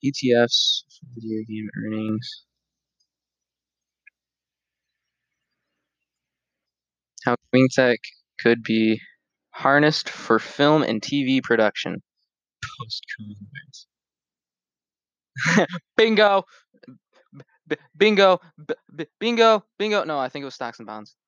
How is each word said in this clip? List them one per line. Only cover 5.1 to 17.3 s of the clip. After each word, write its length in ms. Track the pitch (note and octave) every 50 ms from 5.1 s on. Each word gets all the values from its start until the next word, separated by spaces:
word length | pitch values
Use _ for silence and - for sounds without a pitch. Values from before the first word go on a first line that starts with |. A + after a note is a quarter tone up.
| _ _ _ _ _ _ _ _ _ _ _ _ _ _ _ _ _ _ _ _ _ _ _ _ _ _ _ _ _ _ _ _ _ _ _ _ _ _ _ _ _ - -
How 100 | C3 A#2+ - _ _ -
green 160 | B2+ C3 C3
tech 300 | - - C3 B2 A#2+ - - - - _ _ _ _ -
could 240 | - A#2 A#2 A#2 A2+
be 380 | - A2 A2+ A2+ A2 A2 G#2+ - - _ _ _ _ _ _ _ _
harnessed 580 | _ - - C3 C#3 D3 D3 D3+ D#3 - - -
for 300 | - - - - A2+ A2+
film 440 | - - - - C#3+ D3 D3+ D#3 C#3
and 180 | - A2+ G#2+ -
T 220 | - - C#3+ C3+
V 160 | B2+ C3+ C3
production. 600 | B2 - A#2+ A2+ A2 G#2 - - - - F2 F#2 _ _ _ _ _ _ _ _ _ _ _ _ - - - -
Post-coronavirus. 1080 | B2+ A2 - - - - - - A2 G#2 G#2 G2+ G2+ G2+ - C3+ - _ - - - _ _ _ _ _ _ _ _ _ _ _ _ _ _ _ _ _ _ _ _ _ _ _ _ _ _ _ _ _ _ C#3 - E3 E3 G3+ F3+ - F3+ E3+ _
<laughs> 140 | _ _
Bingo! 480 | - A3 A3+ A3 G3+ G#3+ G3+ G3 G3 F#3+ _ _ _ _ _ _ _ - - C3 _ _ _ _ _ _ _